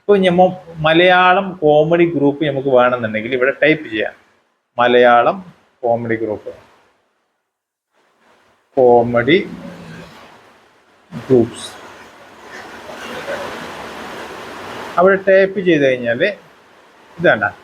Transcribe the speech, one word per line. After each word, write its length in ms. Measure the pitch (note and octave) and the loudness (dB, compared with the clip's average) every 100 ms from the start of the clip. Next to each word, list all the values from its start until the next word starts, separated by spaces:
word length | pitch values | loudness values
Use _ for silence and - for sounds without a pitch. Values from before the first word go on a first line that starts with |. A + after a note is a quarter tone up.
ഇപ്പോൾ 160 | - G3+ | 2 2
ഞമ്മ 220 | F#3 F3 F#3 F3+ - - D#3 | 4 4 2 0 -16 -4 2
മലയാളം 600 | E3 F3+ F3+ F3+ F3+ F#3+ E3+ | 4 4 4 4 2 0 -2
കോമഡി 420 | D3+ D3 D#3 E3+ E3+ D#3 | 2 4 4 2 2 2
ഗ്രൂപ്പ് 320 | C#3+ D3 D#3 | 0 0 -4
നമുക്ക് 220 | C3+ C3+ B2+ | -2 2 4
വേണമെന്നുണ്ടെങ്കിൽ 580 | B2 B2 A2+ G#2+ A2 C3 | 4 0 -4 -6 -6 -2
ഇവിടെ 160 | B2+ C3+ | -2 0
ടൈപ്പ് 240 | D3 D#3 C#3 | 0 0 -2
ചെയ്യാം, 240 | A2 G2+ - _ _ _ _ _ - | -6 -6 -8 _ _ _ _ _ -2
മലയാളം 580 | B2 B2 B2 A#2+ A#2+ F#3+ F#3 _ _ _ | 2 4 6 4 2 -2 -10 _ _ _
കോമഡി 340 | A#2+ A#2 A#2 A2+ | -4 -4 -4 -6
ഗ്രൂപ്പ്, 280 | A2 G2+ - - _ _ _ _ _ _ _ _ _ _ _ _ _ _ _ _ _ _ _ _ _ - | -4 -8 -12 -20 _ _ _ _ _ _ _ _ _ _ _ _ _ _ _ _ _ _ _ _ _ 2
കോമഡി 580 | B2 A#2+ A#2 A#2+ A#2+ E3 - - - - - - - - - - _ _ _ _ _ _ _ - - | 4 4 4 0 2 0 0 -14 -18 -18 -20 -20 -20 -20 -20 -20 _ _ _ _ _ _ _ -18 0
ഗ്രൂപ്പ്സ്. 420 | B2+ A2+ - - - - - - - - - - - - - - - - - - - - - - - - - - - - - - - - - - - | 2 2 -4 -16 -18 -20 -20 -20 -20 -20 -20 -20 -20 -18 -20 -18 -16 -14 -14 -12 -10 -10 -14 -16 -16 -16 -16 -16 -16 -16 -16 -16 -16 -16 -16 -8 0
അവിടെ 180 | F#3 F#3+ F#3+ | 2 2 2
ടൈപ്പ് 320 | F#3+ F#3+ G3 F3+ | 2 2 -2 -2
ചെയ്ത് 140 | D#3 C#3 | 0 0
കഴിഞ്ഞാൽ 340 | B2+ A#2+ A#2 F#3 F#3+ - _ _ _ _ _ _ - | -2 -4 -2 -4 -4 -18 _ _ _ _ _ _ -4
ഇതാണ്ട 260 | E3 A#2+ G2+ - | 0 0 -2 -8